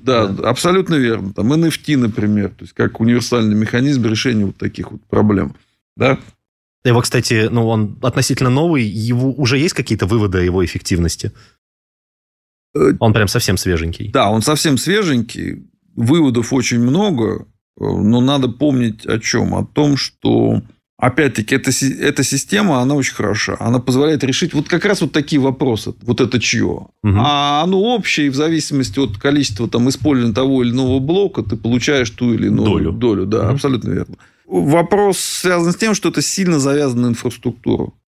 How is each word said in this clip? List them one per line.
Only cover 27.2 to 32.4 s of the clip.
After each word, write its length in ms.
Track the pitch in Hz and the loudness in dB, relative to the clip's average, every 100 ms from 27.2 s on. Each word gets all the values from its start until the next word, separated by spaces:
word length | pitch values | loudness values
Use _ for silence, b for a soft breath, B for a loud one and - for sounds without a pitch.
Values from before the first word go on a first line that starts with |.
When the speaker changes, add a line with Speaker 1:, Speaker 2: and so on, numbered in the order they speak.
Speaker 1:
А 420 | 139 143 143 147 | 2 0 0 0
оно 160 | 175 190 | 0 0
общее, 460 | 214 240 - - 147 | 2 0 -2 0 0
и 20 | |
в 40 | |
зависимости 640 | 135 151 165 - 143 120 117 | 0 0 0 -2 -2 -2 -2
от 200 | 139 - | -4 -2
количества 500 | 143 143 135 - 113 | 0 2 0 -2 -4
там 200 | 120 123 | 0 0
использования 420 | 131 151 135 120 | 0 0 2 0
того 280 | 110 135 135 | 0 0 2
или 80 | 120 | 0
иного 280 | 123 131 135 | 0 0 0
блока, 420 | 135 180 196 - | 0 0 0 -2
ты 140 | 107 113 | -4 -4
получаешь 520 | 113 123 120 143 117 | 0 0 2 0 0
ту 220 | - 123 | -2 0
или 140 | 113 | 0